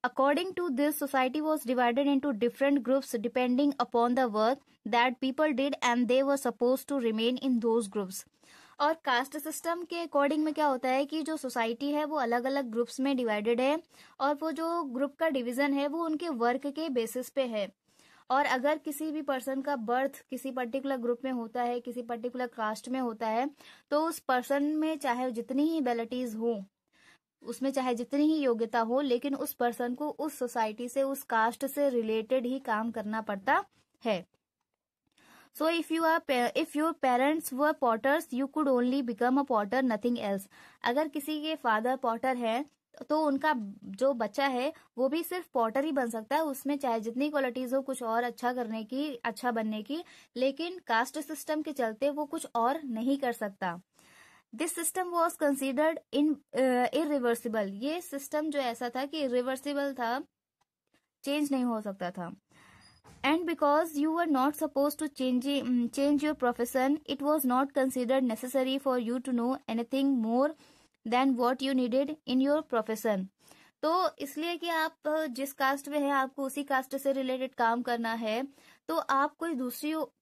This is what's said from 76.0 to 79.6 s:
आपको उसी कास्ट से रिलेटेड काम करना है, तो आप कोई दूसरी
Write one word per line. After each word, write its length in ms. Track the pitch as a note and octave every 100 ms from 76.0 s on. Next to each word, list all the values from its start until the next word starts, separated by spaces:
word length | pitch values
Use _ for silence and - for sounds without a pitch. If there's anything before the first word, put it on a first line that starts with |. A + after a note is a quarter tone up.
| C#4
आपको 320 | C#4 C4+ C4+
उसी 200 | C4+ C#4
कास्ट 340 | C#4 C4+ C4 C#4
से 140 | C#4
रिलेटेड 440 | C4+ C4 B3+ C4 -
काम 260 | A#3 A#3
करना 320 | B3 A#3 A3+
है, 340 | A3+ A3+ A3+ C#4 - - - -
तो 100 | D#4+
आप 380 | - C4+ D4 -
कोई 180 | E4
दूसरी 420 | C4+